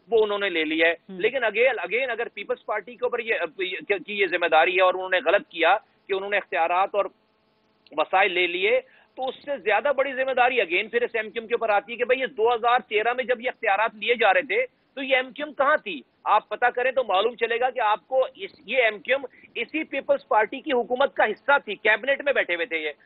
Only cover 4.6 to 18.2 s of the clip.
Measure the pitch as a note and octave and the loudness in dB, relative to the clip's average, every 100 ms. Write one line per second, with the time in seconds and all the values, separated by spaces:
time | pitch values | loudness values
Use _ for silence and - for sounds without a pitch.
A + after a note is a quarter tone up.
4.6 | E3+ F#3 F#3 F3+ F#3 F#3 D3+ G3+ - E3+ | 4 4 2 2 0 -2 2 0 0 -2
5.6 | D#3+ G#3 _ _ - F#3+ G3 G3+ - F3+ | 2 2 _ _ -6 -6 -2 -4 -4 -2
6.6 | E3 F3 G3 G3+ F#3+ _ _ _ _ _ | 0 0 0 0 -2 _ _ _ _ _
7.6 | _ _ _ D3 D3 F#3 G3+ F3 F3+ F3 | _ _ _ -6 0 2 2 2 -2 0
8.6 | G3 B3+ - _ _ - C4 - - C#4 | 0 0 -2 _ _ -10 -10 -8 -8 -6
9.6 | F3 G#3 C#4+ C4 C#4 B3+ C4 B3+ B3 B3+ | 0 0 0 0 -2 -2 -2 2 2 2
10.6 | F3+ F3+ G#3+ A#3+ A#3+ A3+ G#3+ A3+ A3 A#3 | 0 -2 0 -2 -2 -4 -6 -8 -6 -4
11.6 | A3 G3+ G3+ A3+ A#3+ C4 B3 D#3 A3+ A#3+ | 2 0 0 -6 0 0 -2 0 0 2
12.6 | A#3 B3 - G#3 A3 B3 A#3 A#3+ B3 - | 2 0 0 -2 0 -2 -2 -4 -4 -4
13.6 | G#3+ G3 A3+ A3 G#3+ A#3+ G#3+ F#3 D3 G#3 | -2 0 0 -2 -2 2 4 4 2 -2
14.6 | B3+ _ _ - C4+ C4 C4 B3 D4 - | -2 _ _ -8 0 0 0 -8 -10 -2
15.6 | C#4 D4+ G#3+ D3+ - _ - G#3 - G#3 | 2 2 0 -12 -14 _ 0 0 0 -2
16.6 | A#3+ A#3+ B3+ C4 A3+ F#3 A3+ A3+ A3+ A#3 | 0 0 0 0 0 2 0 -2 -4 0
17.6 | B3+ B3 G#3+ G#3 - C4 | -2 0 0 0 0 0